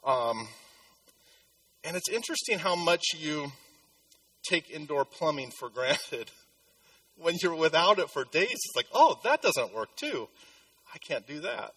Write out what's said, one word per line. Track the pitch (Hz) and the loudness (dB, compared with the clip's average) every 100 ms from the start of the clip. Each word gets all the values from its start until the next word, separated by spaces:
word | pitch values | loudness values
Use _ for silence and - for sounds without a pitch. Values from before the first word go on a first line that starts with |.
Um, | 135 131 117 113 113 - - - _ _ _ _ _ _ _ _ _ _ | 0 0 0 -4 -8 -16 -20 -20 _ _ _ _ _ _ _ _ _ _
and | 160 180 | -8 -6
it's | - | -4
interesting | 220 233 320 - 202 | -4 -4 -6 -4 -2
how | 180 | 0
much | 180 170 175 - 160 | 0 2 2 0 -4
you | 156 151 143 135 - _ _ _ _ _ _ _ - | -4 -4 -6 -12 -20 _ _ _ _ _ _ _ -2
take | 175 - | -2 -2
indoor | 156 147 143 | -14 -4 -2
plumbing | 135 - 160 147 127 - | -2 0 -2 -2 -8 -10
for | 123 | -12
<laughs> | |
granted. | 123 127 147 - 123 113 - _ _ _ _ _ _ _ _ | -4 0 0 -2 -10 -10 -18 _ _ _ _ _ _ _ _
When | 165 175 | -2 0
you're | 180 | -2
without | 160 160 160 175 208 | 2 4 6 6 6
it | 160 | 4
for | 147 | -2
days, | 131 156 208 | -2 0 0
it's | 247 - - | -2 -4 -4
like, | - | -2
"Oh, | 233 311 - | 6 6 6
that | - 311 | 0 2
doesn't | 214 147 110 | 2 2 -2
work | 107 110 - | -4 -8 -8
too. | 302 180 107 _ - - _ _ _ | -6 -6 -8 _ -20 -20 _ _ _
I | - | -20
can't | - 139 - | -8 -8 -6
do | 147 | -10
that." | 143 110 107 | -6 -6 -10